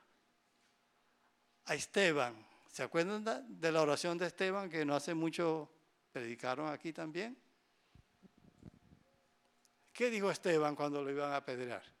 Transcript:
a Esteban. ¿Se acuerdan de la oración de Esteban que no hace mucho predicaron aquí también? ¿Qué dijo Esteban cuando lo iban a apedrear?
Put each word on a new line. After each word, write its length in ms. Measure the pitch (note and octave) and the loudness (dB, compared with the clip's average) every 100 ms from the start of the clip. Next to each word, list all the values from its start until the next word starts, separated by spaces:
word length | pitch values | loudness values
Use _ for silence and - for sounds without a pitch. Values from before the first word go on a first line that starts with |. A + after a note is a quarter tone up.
| _ _ _ _ _ _ _ _ _ _ _ _ _ _ _ _ | _ _ _ _ _ _ _ _ _ _ _ _ _ _ _ _
a 100 | - | -4
Esteban. 720 | D3+ - G#3 F#3 D3 B2 A2 - - - | -4 0 4 6 6 2 -2 -18 -20 -14
¿Se 120 | - | -8
acuerdan 420 | B2+ E3+ F3 G#3+ G#3+ B3 B3 F#3 | -2 2 2 0 -2 -4 -6 -2
de 140 | E3 | 2
la 80 | D#3+ | 4
oración 380 | D3+ C#3+ F3 E3+ | 4 4 0 0
de 80 | F3 | -2
Esteban 420 | - F#3+ G3 F#3+ | -2 -2 0 -2
que 160 | D#3+ | -2
no 100 | D3 | 0
hace 200 | C#3+ C#3+ | 0 0
mucho 580 | E3 E3 D#3+ E3+ D#3+ D3+ _ _ _ _ | -2 0 0 0 0 -4 _ _ _ _
predicaron 560 | C3+ A#2 A#2+ B2 B2+ D#3 | -10 -8 -6 -4 -2 -4
aquí 240 | C#3+ E3 | -6 -8
también? 480 | D#3 D#3+ D#3+ A3+ C4 _ _ _ _ _ - _ _ - _ - - - - _ - _ _ _ _ _ _ _ _ _ | -8 -8 -6 -8 -10 _ _ _ _ _ -20 _ _ -20 _ -20 -20 -20 -20 _ -20 _ _ _ _ _ _ _ _ _
¿Qué 180 | - B3 | -2 0
dijo 200 | A3 G3 | 2 0
Esteban 460 | D#3+ F#3 D#3+ D3+ D3 | 0 2 4 4 2
cuando 260 | D3 C#3+ | 0 0
lo 80 | C#3 | -2
iban 220 | C#3+ C#3+ | -2 0
a 40 | C#3 | -2
apedrear? 460 | - B2+ B2+ G2+ - - | -2 -6 -6 -8 -10 -20